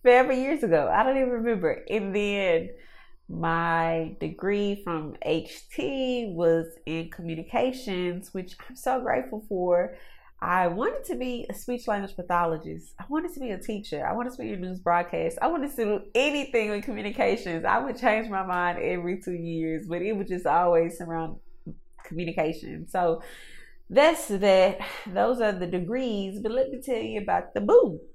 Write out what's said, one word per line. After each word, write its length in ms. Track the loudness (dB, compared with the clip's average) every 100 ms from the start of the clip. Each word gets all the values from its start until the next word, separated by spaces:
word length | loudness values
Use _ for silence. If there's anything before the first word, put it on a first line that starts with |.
forever 320 | 10 8 8
years 300 | 2 2 0
ago. 280 | 4 4 4
I 120 | 4
don't 140 | 4 2
even 120 | 2
remember. 540 | 0 0 0 0 -2 -2
And 280 | -2 0 -2
then 540 | 0 0 2 2 0 -12 -20 -20 -20 -20 -12
my 880 | -4 -2 0 2 2 2 0 -4 -6
degree 640 | -8 -4 -2 0 0 -2
from 320 | -4 -6 -6 -8
H 480 | -2 -2 -4 -16 -12
T 640 | -6 -4 -2 -2 -2 -4 2
was 300 | 4 4 0 -10 -8
in 240 | -6 -6
communications, 1200 | -10 -8 -8 -4 0 0 -2 -6 -2 -2 -4 -8
which 220 | -10 -10 -14 -18
I'm 80 | -6
so 240 | -2 -2
grateful 460 | 0 -2 -2 -10 -6
for. 480 | -2 4 4 2 -6 -18 -20 -20 -8
I 240 | 0 2 2
wanted 400 | 2 -2 -2 -6
to 100 | -6
be 300 | -4 -6 -8
a 20 |
speech 340 | -10 -6 -6 -2
language 280 | -2 -4 -10
pathologist. 800 | -2 0 2 -2 -6 -12 -14 -18
I 40 | -4
wanted 220 | -4 -4 -8
to 40 |
be 120 | -8
a 80 | -6
teacher. 480 | -6 -6 -6 -4 -2
I 60 |
wanted 200 | -2 -4
to 60 | -6
be 140 | -8
a 40 | -6
news 220 | -6 -4
broadcast. 580 | 2 2 0 -2 -2 0
I 60 | 0
wanted 200 | 0 -4 -2
to 100 | 0
do 160 | 0 0 2
anything 560 | 2 0 0 0 0
with 120 | -4
communications. 800 | -4 -6 -6 0 2 2 -2 -2
I 140 | 2 2
would 180 | 0 0
change 320 | 2 2 0
my 160 | -4
mind 360 | -2 0 0 0
every 400 | -2 -2 -2 -4
two 140 | -6 -6
years, 500 | -4 -4 -2 -4 -4
but 160 | -4
it 120 | -2
would 140 | -2 -4
just 200 | -2 2
always 500 | 4 6 4 4 -2
surround 400 | -6 -4 -4 -8 -14 -16 -14 -16 -18 -20
communication. 840 | -10 -6 -4 0 -2 -2 -10 -12 -6
So 320 | 0 2 0 -6 -16 -16 -18 -18 -20 2
that's 380 | 6 6 4 -2
that. 520 | 2 6 8 6 4 -8 -10 -4
Those 320 | 0 2 4
are 140 | 2
the 140 | 0 -2
degrees. 720 | -2 -2 -2 0 -2 -4 -4
But 100 | -2
let 180 | 0 0
me 120 | -2
tell 160 | -4 -2
you 240 | -2 -4
about 320 | 0 0 0
the 80 | -2
boo 400 | 8 8 8 0 -12